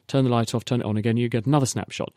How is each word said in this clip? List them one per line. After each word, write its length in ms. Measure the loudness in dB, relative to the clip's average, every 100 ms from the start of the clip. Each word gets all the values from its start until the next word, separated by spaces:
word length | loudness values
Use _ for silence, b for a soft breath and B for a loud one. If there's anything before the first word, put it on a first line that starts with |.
| -4
Turn 180 | 0
the 60 | 2
light 240 | 2 0
off, 120 | -2 -2
turn 160 | -2
it 40 | 0
on 120 | 0
again, 180 | 0 0
you 140 | 0
get 160 | 0 2
another 180 | 2
snapshot. 480 | 2 -2 -6 -8 -8